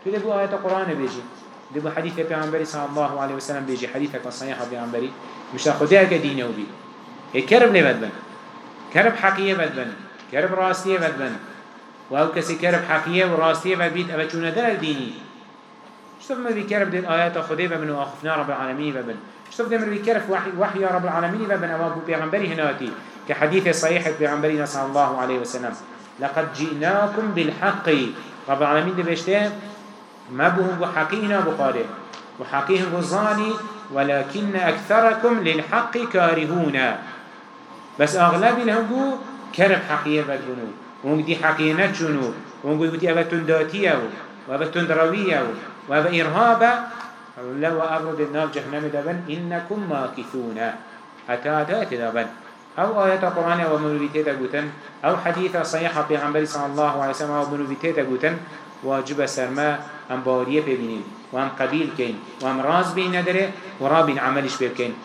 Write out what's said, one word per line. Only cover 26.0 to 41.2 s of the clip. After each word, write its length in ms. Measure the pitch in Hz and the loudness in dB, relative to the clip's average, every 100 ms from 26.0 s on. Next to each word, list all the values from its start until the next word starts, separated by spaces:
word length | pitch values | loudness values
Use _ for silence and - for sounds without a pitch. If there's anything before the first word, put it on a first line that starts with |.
| - - | -20 -6
لقد 340 | 139 160 160 | -2 0 -2
جئناكم 760 | 135 160 147 160 202 208 208 220 175 | -4 -4 0 2 4 2 0 -2 0
بالحق. 540 | 151 - 196 196 - 147 123 - - - - | 0 0 0 0 2 2 2 -6 -14 -14 -2
رب 120 | 135 | 2
العالمین 320 | 147 151 175 | 4 4 2
دی 100 | 185 | 0
بشته 480 | 170 165 180 202 208 202 - - - - - - - | 0 -2 2 2 2 -4 -12 -16 -18 -18 -20 -20 -12
ما 180 | 127 165 | 4 4
بو 120 | 180 | 4
هنگو 240 | 185 180 170 | 0 0 -2
حقی 400 | 160 156 208 208 | -2 -2 0 0
هنا 160 | 202 | 2
بخاره. 440 | 165 151 135 123 107 - - - - - | 0 2 0 0 -4 -6 -14 -16 -18 -14
و 40 | 131 | -4
حقی 260 | 139 139 190 | -2 2 2
هنگو 240 | 185 175 | 2 0
زانی 520 | 175 190 214 208 214 220 220 - - | 0 2 2 2 0 -2 -6 -12 -6
ولكن 600 | 139 143 139 139 202 208 185 | 0 2 2 0 -2 -2 0
أكثركم 840 | 175 160 - 214 226 220 240 226 | 0 0 2 6 6 4 2 2
للحق 540 | 170 156 147 220 240 240 | 2 0 2 0 0 -2
كارهون. 800 | 233 190 170 165 151 175 156 139 127 104 - - - - - - - - - - | 0 4 4 4 2 2 2 2 0 0 -8 -16 -18 -20 -20 -20 -20 -20 -18 2
بس 160 | 147 180 | 2 6
أغلبي 480 | 175 170 220 240 | 6 6 4 4
لهنگو 540 | 233 214 214 247 277 262 - - - | 2 2 2 0 0 -2 -8 -14 -12
کرب 280 | - 196 185 - | 2 4 4 2
حقیه 320 | 147 151 151 | -2 2 0
و 40 | 139 | 0
گنو. 420 | 135 123 123 113 98 - - | -4 -4 -8 -8 -12 -16 -8
و 40 | 135 | 0
هنگ 180 | 156 | 0